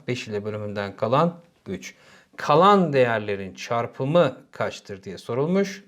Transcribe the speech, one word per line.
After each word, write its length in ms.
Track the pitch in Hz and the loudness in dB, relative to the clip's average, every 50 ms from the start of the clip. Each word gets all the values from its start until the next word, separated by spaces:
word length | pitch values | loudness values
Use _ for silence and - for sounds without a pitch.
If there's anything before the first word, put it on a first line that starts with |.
| - - | -8 -6
beş 200 | 123 - - 113 | -6 -6 -6 -8
ile 160 | 104 104 104 | -8 -6 -6
bölümünden 520 | 107 107 107 104 104 101 104 101 98 95 | -6 -8 -8 -8 -8 -6 -6 -6 -8 -4
kalan 440 | - 107 113 127 147 170 170 175 - - _ _ _ _ | -4 -2 0 2 2 2 0 -2 -8 -20 _ _ _ _
üç. 280 | - 92 - - - - _ _ - - - _ _ _ | -10 -10 -10 -10 -16 -20 _ _ -20 -20 -20 _ _ _
Kalan 560 | - - - 147 160 185 202 202 196 175 151 | -10 0 2 4 6 8 8 6 6 4 4
değerlerin 640 | 139 131 123 117 113 110 107 104 101 95 98 92 92 | 4 4 4 4 2 -2 -2 -2 -4 -4 -6 -10 -12
çarpımı 800 | - - - 120 120 117 117 - - 131 139 170 175 160 117 - - - _ | -14 -8 -4 -2 -2 -2 -4 -6 -6 -4 2 4 4 4 2 0 -6 -20 _
kaçtır 520 | _ - 110 95 - - _ - 101 92 | _ -6 -6 -6 -6 -10 _ -16 -16 -14
diye 160 | - 98 87 82 | -14 -14 -14 -14
sorulmuş. 640 | - - 117 131 147 170 185 196 196 196 - - - | -8 -6 -2 -2 0 2 2 0 0 -2 -4 -14 -18